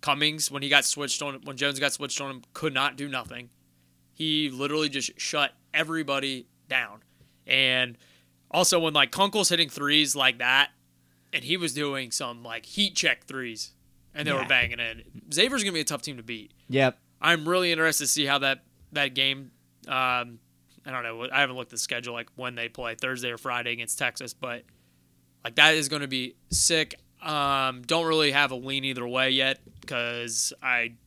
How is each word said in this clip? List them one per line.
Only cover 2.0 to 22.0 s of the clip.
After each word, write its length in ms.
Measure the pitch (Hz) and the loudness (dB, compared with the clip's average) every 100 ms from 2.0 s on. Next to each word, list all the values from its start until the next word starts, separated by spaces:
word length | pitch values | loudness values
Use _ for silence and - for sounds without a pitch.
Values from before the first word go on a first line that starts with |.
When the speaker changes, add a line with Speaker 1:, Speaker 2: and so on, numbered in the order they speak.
| 143 - | -6 -6
Speaker 1:
on 100 | 139 | -6
him, 120 | 131 - | -10 -14
could 200 | - 156 | -6 -2
not 220 | 131 143 135 | 0 0 -2
do 120 | 143 | -8
nothing. 400 | 131 113 123 123 _ _ _ _ _ _ | -8 -8 -14 -16 _ _ _ _ _ _
He 360 | _ 156 151 147 | _ 0 0 0
literally 380 | 127 139 151 156 | -2 -2 0 0
just 300 | 139 120 - | -2 -6 -6
shut 340 | - 151 139 - _ | -4 0 -2 -2 _
everybody 760 | 151 160 160 143 139 135 131 - _ _ | -2 -2 -2 -2 -2 -2 -6 -10 _ _
down. 320 | 131 113 107 _ _ _ _ - | -4 -4 -12 _ _ _ _ 0
And 520 | 131 131 127 127 117 _ _ _ _ _ | 2 4 2 0 -6 _ _ _ _ _
also, 280 | 165 180 180 | 2 4 4
when, 140 | 165 | 4
like, 180 | 147 135 | 4 2
Kunkel's 380 | - 202 214 180 | 4 2 4 2
hitting 180 | 170 156 | 2 0
threes 460 | - 143 151 147 143 | -2 4 4 4 4
like 220 | 131 123 | 2 4
that, 340 | 123 131 143 _ _ _ _ _ _ | 2 4 4 _ _ _ _ _ _
and 100 | 147 | -6
he 140 | 127 180 | -2 -2
was 160 | 165 | -2
doing 380 | 131 147 135 123 | -2 -4 -4 -4
some, 320 | - 127 120 | -6 -6 -10
like, 220 | 117 113 - | -10 -12 -10
heat 300 | - 202 170 | -2 -2 0
check 300 | 165 123 - | 0 0 -4
threes, 460 | 135 123 110 - _ _ _ _ | -8 -8 -10 -12 _ _ _ _
and 120 | 147 151 | -8 -2
they 40 | |
were 100 | 139 | -2
Speaker 2:
Yeah. 60 | 131 | 2
Speaker 1:
banging 320 | 131 120 120 | 2 2 -2
in. 240 | 117 113 - - - | -8 -10 -16 -20 -6
Xavier's 300 | 151 233 262 | 2 2 2
gonna 100 | 202 | -2
be 80 | 165 | -2
a 40 | 147 | -2
tough 160 | 147 | -4
team 140 | - 127 | -8 -12
to 60 | |
beat. 280 | 113 113 104 _ _ | -12 -12 -14 _ _
Speaker 2:
Yep. 280 | 127 131 - _ _ | 2 4 2 _ _
Speaker 1:
I'm 260 | 156 170 165 | 2 2 2
really 220 | 185 175 | 2 2
interested 320 | 165 160 151 139 | 2 2 2 0
to 20 | |
see 160 | 151 139 | 0 2
how 120 | 139 | 2
that, 240 | 135 135 _ _ - | 2 -2 _ _ -10
that 200 | 147 139 | -2 -2
game, 380 | 127 135 135 131 _ _ _ - | 0 0 -2 -10 _ _ _ -6
um, 520 | 131 127 123 120 117 _ _ _ _ 139 | 0 0 0 -4 -12 _ _ _ _ -10
I 60 | |
don't 120 | 131 | -8
know, 240 | 117 113 127 | -8 -8 -4
I 120 | 131 | 0
haven't 160 | 139 127 | 0 -2
looked 100 | 117 | -10
at 20 | |
the 60 | 117 | -8
schedule, 360 | - 120 | -6 -6